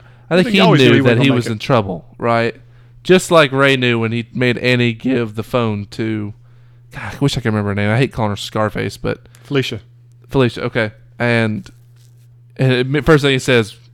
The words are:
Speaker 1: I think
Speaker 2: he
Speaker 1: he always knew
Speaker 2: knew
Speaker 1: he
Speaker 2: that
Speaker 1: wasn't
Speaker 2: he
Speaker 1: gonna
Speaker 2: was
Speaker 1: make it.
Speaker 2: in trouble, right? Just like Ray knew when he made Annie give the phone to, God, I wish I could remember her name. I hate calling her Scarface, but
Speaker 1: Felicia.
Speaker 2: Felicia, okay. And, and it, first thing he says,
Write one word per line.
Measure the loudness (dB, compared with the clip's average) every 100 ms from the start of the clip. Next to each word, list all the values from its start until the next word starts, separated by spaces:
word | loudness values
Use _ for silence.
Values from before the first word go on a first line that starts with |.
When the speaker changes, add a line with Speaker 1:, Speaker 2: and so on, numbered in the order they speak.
| -20 -18 -2
Speaker 1:
I | 0
think | 2
Speaker 2:
he |
Speaker 1:
he | 4
always | 4 6
knew | 6
Speaker 2:
knew |
Speaker 1:
he | 4
Speaker 2:
that |
Speaker 1:
wasn't | 4 4
Speaker 2:
he | 2
Speaker 1:
gonna | 2
Speaker 2:
was | -2
Speaker 1:
make |
it. |
Speaker 2:
in | -4
trouble, | 0 0 0 -6 -14 -6
right? | -2 0 -2 -6 -16 -20 -20 -6
Just | 2 2 4
like | 4 4
Ray | 2 2 2
knew | 2 0
when | -2
he | -4 -6
made | -2 -2 0
Annie | 0 0 0
give | -2 -2 -2 -4
the | -6
phone | -6 -2 -2 -4 -8
to, | -8 -6 -6 -8 -14 -20 -20 -20 -20 -20
God, | -16 -14 -4
I |
wish | -2 -2
I |
could | -2
remember | -2 -2
her |
name. | -2 -2
I | 0
hate | 0
calling | -2 -6
her | -6
Scarface, | -8 -4 -4 -4 -8 -8
but | -8 -8 -12 -20
Speaker 1:
Felicia. | -6 -4 -4 -6 -14 -20 -20 -20 -4
Speaker 2:
Felicia, | 0 0 -2
okay. | -6 -4 -4 -6 -18 -6
And, | -2 0 -2 -4 -12 -20 _ _ _ _ _ _ _ -2
and | 0 0 0 0
it, |
first | 4 4
thing | 4
he | 0
says, | 2 0 0 -6 -20